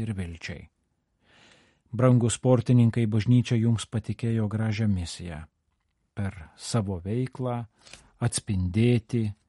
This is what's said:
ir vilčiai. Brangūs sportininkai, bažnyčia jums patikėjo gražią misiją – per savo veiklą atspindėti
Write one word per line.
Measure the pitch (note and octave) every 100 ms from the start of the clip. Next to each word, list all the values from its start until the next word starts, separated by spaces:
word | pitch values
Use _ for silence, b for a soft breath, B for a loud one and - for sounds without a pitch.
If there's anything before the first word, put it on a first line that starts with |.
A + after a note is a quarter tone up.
ir | A2+
vilčiai. | G2 F2 E2+ - D#2 - _ _ _ _ _ b b b b b b b
Brangūs | A2 B2+ B2 A#2 -
sportininkai, | B2+ B2+ - B2 A#2 A2+ A2+
bažnyčia | A2 G#2 B2 A2+ A#2+
jums | A#2 A2 -
patikėjo | A2+ - G#2+ A#2 A2+ G#2+
gražią | G#2+ A2 G#2+ A2
misiją – | F#2+ F2 - F2 D#2 D#2+ _ _ _ _ _ _
per | - G2 F#2 D#2+ -
savo | - A#2+ G2 F#2
veiklą | F#2 A#2 B2+ - B2+ A#2+ A2+ B B B B B
atspindėti | A#2+ - - G2 F2+ G2 A#2 A#2+ - A#2+ A2 G2+